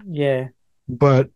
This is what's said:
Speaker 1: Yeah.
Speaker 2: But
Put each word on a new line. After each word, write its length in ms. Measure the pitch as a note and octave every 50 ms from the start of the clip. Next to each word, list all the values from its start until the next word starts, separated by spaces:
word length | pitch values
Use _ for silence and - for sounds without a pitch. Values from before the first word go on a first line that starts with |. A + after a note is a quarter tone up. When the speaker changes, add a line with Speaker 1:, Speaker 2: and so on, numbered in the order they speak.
| G#3+
Speaker 1:
Yeah. 420 | G3 E3 D3 C#3+ C#3 C3+ B2+ B2+ B2 _ _ _ _ _ _ _ -
Speaker 2:
But 420 | B2+ A#2+ D3 C#3 C3+ C3 C3+ - _